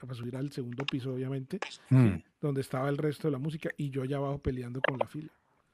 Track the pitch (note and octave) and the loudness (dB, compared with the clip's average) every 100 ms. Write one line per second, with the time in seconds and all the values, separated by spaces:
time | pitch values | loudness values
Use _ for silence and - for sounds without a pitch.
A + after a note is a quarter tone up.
0 | B2+ A#2+ A#2+ B2+ C#3+ C#3+ B2 B2 C#3 C#3 | -12 -8 -6 -4 -6 -4 -6 -4 -4 -2
1 | C3 B2+ C3 C#3 C3 F#3+ - - - C3 | -2 -2 -2 -4 -4 -6 -8 -8 6 8
2 | A2+ E2+ - - D3 C3+ B2 C3 C#3 C#3+ | 8 6 -6 -4 -2 0 -2 -2 0 2
3 | D3+ C#3 D#3 C3 D3+ D#3 E3 - C#3+ C3 | 0 0 0 0 -2 -4 -6 -4 -4 -2
4 | C3 C#3 C#3 C#3 C#3+ B2+ A#2+ B2+ - C3 | -2 -2 -2 -2 -2 -2 -4 -2 -2 0
5 | - D3 D#3 _ _ _ _ | -2 -4 -12 _ _ _ _